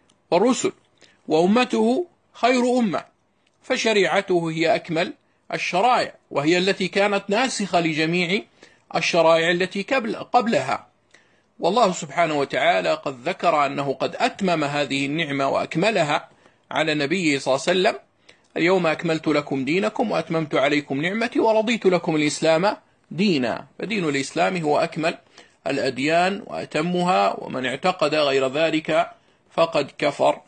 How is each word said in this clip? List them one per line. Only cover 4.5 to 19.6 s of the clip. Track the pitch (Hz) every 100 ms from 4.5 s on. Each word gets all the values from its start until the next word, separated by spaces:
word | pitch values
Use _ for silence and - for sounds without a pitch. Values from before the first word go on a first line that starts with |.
هي | 160 160 170
أكمل | 175 160 190 - _ _ -
الشرائع، | 165 - 180 240 226 139 - _
وهي | 143 151 180
التي | 190 185 185
كانت | 196 202 202 202
ناسخة | 202 254 - 196 180
لجميع | 160 151 160 175 170 208 - _ - _ - 170
الشرائع | - 175 160 165 165
التي | 175 185 202
قبل-، | - 269 220 175
قبلها. | - 247 226 190 135 107 - _ _ _ _ _ _ -
والله | 170 226 202
سبحانه | 175 151 170 165 147
وتعالى | 139 135 160 185 170
قد | 156 151 127 139
ذكر | 190 180 156 139
أنه | 139 139
قد | 131 165 -
أتمم | 247 - 190 165
هذه | 143 147 139 139 139
النعمة | 156 151 139 135
وأكملها | - - 165 202 196 147 156 - _ _ _ -
على | 135 160
نبيه | 151 139 190 160 139
صلى | 135 135
الله | -
عليه | 185
وسلم: | 202 - - _ _ _ _ 160
"اليوم | 170 190 165
أكملت | 151 170 160 156
لكم | 147 147 135